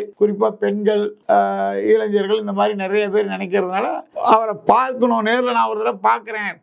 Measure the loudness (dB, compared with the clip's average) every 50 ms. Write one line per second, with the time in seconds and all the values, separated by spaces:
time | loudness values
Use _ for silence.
0 | 2 -2 -2 0 0 0 2 0 0 -2 0 -2 -2 -2 -2 0 0 0 0 0
1 | -2 -4 -8 -6 _ 2 2 4 2 2 0 -2 -2 -2 -2 0 2 2 2 2
2 | 2 0 0 0 0 0 -2 -2 -2 -4 -2 0 0 0 0 -2 -4 -2 0 0
3 | 0 0 0 0 0 -2 -4 -6 -6 -2 -2 -2 -2 -2 -2 -4 -4 -4 -4 -8
4 | -10 _ -8 -2 2 4 4 4 2 -2 -6 0 2 4 4 4 2 0 -2 0
5 | 0 0 0 0 0 0 0 2 0 0 0 0 0 0 -2 -2 -2 -4 -2 0
6 | 0 0 0 0 -2 -8 -8 -8 -8 -8 -10 -8